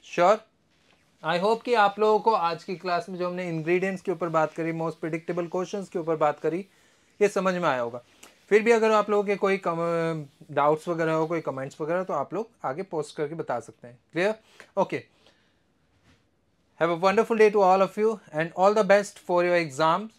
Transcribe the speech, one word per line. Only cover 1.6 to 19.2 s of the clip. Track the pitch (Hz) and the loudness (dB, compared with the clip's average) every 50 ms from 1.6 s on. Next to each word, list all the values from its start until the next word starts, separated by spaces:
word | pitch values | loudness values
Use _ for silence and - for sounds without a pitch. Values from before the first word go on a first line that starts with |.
| - | -2
कि | 254 240 | -2 2
आप | 226 208 202 202 208 | 4 4 2 2 2
लोगों | 214 214 214 214 | 2 2 2 4
को | - 226 | 2 2
आज | 226 196 170 165 165 165 - | 2 2 0 0 -4 -4 -8
की | - 190 | -10 -10
क्लास | 165 180 185 175 175 170 - | -8 -4 -4 -2 -2 -4 -6
में | 190 175 | -8 -6
जो | 180 180 | -6 -6
हमने | 180 180 180 175 | -4 -6 -6 -4
इंग्रेडिएंट्स | 165 160 156 160 175 180 180 190 190 180 | -4 -4 -2 0 0 0 0 -2 -4 -6
के | - - | -4 -6
ऊपर | 180 160 185 175 | -4 -4 -4 -2
बात | 160 160 156 151 - | 0 0 0 0 -2
करी, | - 165 160 165 | -4 -6 -4 -4
most | 165 160 165 160 _ - | -4 -4 -6 -6 _ -8
predictable | 165 160 165 165 - 175 175 175 165 | -6 -6 -6 -6 -6 -6 -6 -6 -4
questions | - 180 185 170 - 202 190 - | -4 -6 -6 -4 -6 -10 -10 -8
के | - 190 | -8 -6
ऊपर | 160 160 165 | -4 -2 -2
बात | 156 156 151 147 - | 0 0 0 0 -2
करी, | - 156 156 175 202 _ _ _ _ _ _ _ _ _ _ _ | -4 -4 -4 -4 -10 _ _ _ _ _ _ _ _ _ _ _
ये | 202 196 | 0 2
समझ | 196 202 185 190 185 | 2 0 0 0 -2
में | 180 175 160 | 0 0 0
आया | 135 127 | 0 0
होगा। | 120 120 117 120 - _ _ _ - - _ _ _ _ | -2 -4 -6 -10 -16 _ _ _ -20 -20 _ _ _ _
फिर | 196 214 | 2 4
भी | 214 220 | 6 6
अगर | 233 226 214 220 | 4 4 4 4
आप | 220 214 202 208 | 4 4 2 2
लोगों | 214 208 208 | 0 0 2
के | 196 202 | 0 -2
कोई | 190 - 196 196 190 | 0 2 0 0 0
कम-, | - 180 170 165 170 170 170 165 165 165 165 160 147 143 _ _ - _ | -2 -4 -2 -2 -2 -2 -2 -2 -2 -2 -4 -4 -8 -12 _ _ -20 _
डाउट्स | 147 143 143 151 156 156 - 175 | -2 2 4 4 2 2 0 -6
वगैरह | 175 160 165 160 | -2 -2 0 0
हो, | 160 160 160 156 | 0 0 0 -2
कोई | 170 165 | -2 -4
कमेंट्स | 156 156 135 131 135 135 - - | -4 -6 -8 -6 -8 -10 -10 -10
वगैरह, | 160 151 170 180 185 | -6 -4 -4 -4 -4
तो | 185 185 | -4 -4
आप | 151 135 131 156 | -4 -4 -4 -6
लोग | 185 226 - _ _ - | -8 -8 -8 _ _ -8
आगे | - 131 151 190 | -8 -6 -6 -10
पोस्ट | 190 - 160 147 - - | -8 -6 -8 -8 -8 -6
करके | - 156 143 160 | -8 -8 -8 -6
बता | 165 151 - 135 120 | -10 -8 -6 -6 -6
सकते | 110 - 117 _ - 120 | -6 -10 -20 _ -20 -20
हैं। | 123 _ _ _ _ | -20 _ _ _ _
क्लियर? | 156 175 202 214 214 _ _ _ _ - _ _ - | -2 -2 -2 -2 -4 _ _ _ _ -20 _ _ -4
ओके। | 185 - - 135 - _ _ _ _ _ _ _ _ _ _ _ _ _ _ _ _ _ _ _ _ _ _ _ _ _ _ _ _ _ _ _ _ _ _ _ | -2 -2 -4 -10 -10 _ _ _ _ _ _ _ _ _ _ _ _ _ _ _ _ _ _ _ _ _ _ _ _ _ _ _ _ _ _ _ _ _ _ _
Have | 160 170 170 165 | -2 -2 0 2
a | 175 | 0
wonderful | 190 190 208 226 220 233 220 | 2 2 2 0 0 2 4
day | 214 214 202 | 4 4 6
to | 208 | 4
all | 196 180 185 196 190 180 | 4 4 4 4 2 0
of | - 208 | 0 -2
you | 214 220 | -2 -2
and | 226 202 _ - - 151 160 170 156 - | -2 -4 _ -10 -6 -4 -4 -4 -2 2
all | 185 196 214 220 | 2 2 4 4
the | 214 185 | 4 4
best | 196 202 202 202 - | 4 4 4 0 -10
for | - | -20